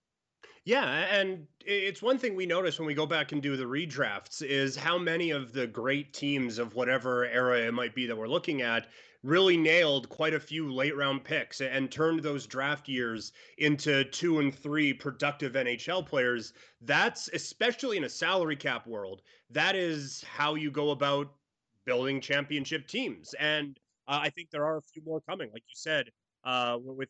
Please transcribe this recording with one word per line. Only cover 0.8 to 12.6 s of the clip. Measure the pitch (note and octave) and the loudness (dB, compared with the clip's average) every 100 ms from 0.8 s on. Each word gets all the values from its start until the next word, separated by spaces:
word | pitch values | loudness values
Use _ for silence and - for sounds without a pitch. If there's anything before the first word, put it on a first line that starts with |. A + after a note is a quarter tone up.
| E3 D3 F#3 | 4 2 2
and | G3+ F#3+ F#3 C#3+ _ | 2 2 -2 -10 _
i-, | G3 | -2
it's | G3+ G3 - | 0 0 0
one | A3+ C4 | 2 2
thing | B3 | 0
we | F#3+ F3+ | -2 0
notice | E3+ F3+ D3 | 2 2 0
when | D#3 | -2
we | |
go | D3 | 0
back | D#3 D#3+ C#3+ | 2 0 0
and | D3 | -2
do | C#3+ C3 | -2 -2
the | |
redrafts | B2 C#3 E3+ C3+ A#2 G2 - - | -2 -4 -4 -2 -2 -2 -8 -8
is | C#3 C#3 C3+ | -2 0 0
how | C3 D#3+ F3+ | 0 0 0
many | E3+ E3+ E3+ | 0 0 0
of | D3 B2 | -2 -4
the | C3 A#2+ | -4 -4
great | A2+ B2+ C#3+ C#3+ | -2 0 -2 -4
teams | - C#3+ C#3+ B2 A2 | -6 -2 0 0 -2
of | A#2 A2 | -4 -2
whatever | B2 C3 B2+ B2 B2 | 0 0 2 0 2
era | B2 B2+ B2 | 2 4 4
it | A#2 | 2
might | A#2+ A#2+ | 0 -2
be | B2 B2 | -2 -4
that | A2 | -4
we're | A2 | -2
looking | E3+ F3 C#3+ | -2 0 -2
at | A#2+ A#2 - - - _ | 2 0 -2 -12 -20 _
really | C3 F3 F#3+ E3+ | 2 6 6 6
nailed | D#3 F3 D#3 C#3 A#2 | 6 6 6 4 -2
quite | - D#3 | -2 0
a | D#3 | 0
few | D3 D#3 D3+ | -2 -6 -4
late | B2+ C#3+ C#3+ | 0 0 0
round | C#3 C3+ | 0 0
picks | C3+ D3+ - - | -2 -4 -4 -4
a-, | C3 | -2
and | C3 C3 | -2 -2
turned | C#3 D#3+ D#3+ | 0 2 2
those | D3 C#3+ G#2+ | -2 -4 -6
draft | B2+ | -4